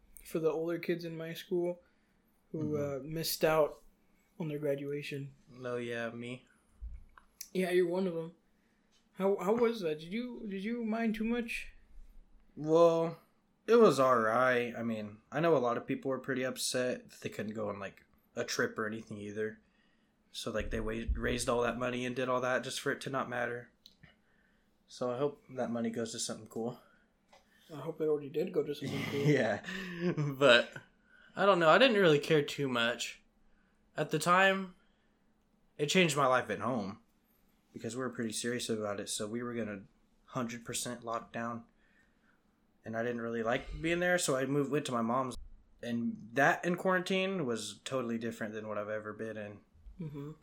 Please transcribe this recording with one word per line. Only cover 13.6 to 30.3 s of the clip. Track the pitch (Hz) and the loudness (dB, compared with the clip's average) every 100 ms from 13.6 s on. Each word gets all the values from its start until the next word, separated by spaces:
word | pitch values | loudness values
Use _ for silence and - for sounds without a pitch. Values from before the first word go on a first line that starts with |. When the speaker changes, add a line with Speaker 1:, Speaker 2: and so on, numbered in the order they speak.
| - | 4
Speaker 2:
it | 233 | 8
was | 214 135 | 8 8
all | 131 120 | 6 6
right. | 110 120 127 123 120 113 | 6 4 4 4 0 -4
I | |
mean, | 117 110 107 107 _ | -4 -4 -6 -12 _
I | 139 | 0
know | 170 147 | 4 4
a | |
lot | 120 120 | 4 0
of | - | -2
people | 127 135 | -4 -2
were | 127 | -4
pretty | 135 127 | -2 -2
upset | 127 127 - 127 127 117 - | -2 -2 -2 0 -2 -4 -10
that | - | -12
they | 110 | -10
couldn't | - 107 | -8 -6
go | 110 104 | -4 -6
on, | 98 | -6
like, | 95 - _ _ _ 120 | -10 -14 _ _ _ -8
a | |
trip | 120 - 117 - | -4 -2 -2 -2
or | 107 | -6
anything | 113 - 104 | -6 -10 -12
either. | 104 107 110 110 _ _ _ _ _ _ _ | -10 -6 -8 -8 _ _ _ _ _ _ _
So, | - 120 | -12 -6
like, | 107 110 | -6 -4
they | 113 | -4
wa-, | 110 113 113 | -4 -4 -4
raised | 113 120 123 127 | -2 -2 -2 0
all | 120 | 0
that | 120 113 | 0 0
money | 127 123 123 | -4 -2 -4
and | 123 | -2
did | 127 | 0
all | 127 | 0
that | 127 127 | 0 0
just | 131 - | -2 -4
for | 143 | -4
it | 127 | -4
to | 135 | -4
not | 131 120 | -4 -4
matter. | 123 120 120 120 _ - _ - _ _ _ _ _ _ _ _ | -4 -4 -6 -12 _ -20 _ -20 _ _ _ _ _ _ _ _
So | - 123 | -6 -4
I | 123 | 0
hope | 147 147 - 127 | -2 -2 -12 -6
that | 117 | -4
money | 117 117 | -2 -2
goes | 117 113 | -2 -6
to | 120 | -4
something | - 110 110 | -6 -8 -10
cool. | - 113 - _ _ _ _ _ - _ _ - 151 | -6 -6 -6 _ _ _ _ _ -20 _ _ -16 -10
Speaker 1:
I | |
hope | 156 160 | -10 -2
it | 156 | 0
already | 147 139 | 0 -2
did | 151 185 | -4 0
go | 143 | 0
to | 143 | -2
something | 143 135 139 110 | -4 -4 -4 -2
cool. | 139 | 2
Speaker 2:
<laughs> | 147 | 4
Yeah, | 135 113 101 - - 185 175 175 156 | 4 4 0 -6 -10 -8 -4 -2 0
but | 147 | -2